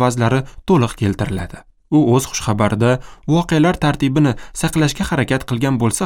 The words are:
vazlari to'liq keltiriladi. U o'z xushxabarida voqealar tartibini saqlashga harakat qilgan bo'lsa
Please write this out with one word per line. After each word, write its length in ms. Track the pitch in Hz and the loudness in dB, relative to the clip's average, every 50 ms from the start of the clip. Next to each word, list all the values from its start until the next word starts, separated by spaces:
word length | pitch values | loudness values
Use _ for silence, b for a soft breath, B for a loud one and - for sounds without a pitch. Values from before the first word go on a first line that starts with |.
vazlari 400 | 127 123 120 123 117 113 127 135 135 b b b b | 0 0 0 0 0 2 2 0 -2 b b b b
to'liq 260 | - 185 151 120 113 - - | 2 2 2 2 0 -2 -2
keltiriladi. 560 | 110 98 95 - 104 95 95 92 87 - - - - - _ _ _ _ 156 | -2 -2 0 -2 -4 -4 -4 -6 -8 -10 -12 -18 -20 -20 _ _ _ _ 2
U 40 | 151 147 113 123 | 4 4 4 4
o'z 120 | 135 135 - | 2 0 -2
xushxabarida 600 | - - - - 104 104 110 101 104 104 117 123 127 127 b b b b b - 151 | -8 -6 -4 -2 0 0 0 0 2 2 2 2 2 0 b b b b b 0 0
voqealar 420 | 170 170 - 170 156 151 175 175 - - | 0 0 0 2 2 4 2 2 0 0
tartibini 500 | 147 139 - 143 135 131 156 151 139 117 B B B B - | -2 0 0 -2 0 2 4 2 2 2 B B B B -4
saqlashga 420 | - 156 - 160 156 143 - - 196 - | -4 -2 0 0 0 0 0 -4 -4 -2
harakat 360 | 175 143 117 - 131 131 - - | 0 -2 0 0 -2 -4 -2 -4
qilgan 260 | 123 113 135 139 135 113 | -2 -2 0 0 0 0
bo'lsa 240 | 117 113 - - 190 | 0 0 0 -2 -4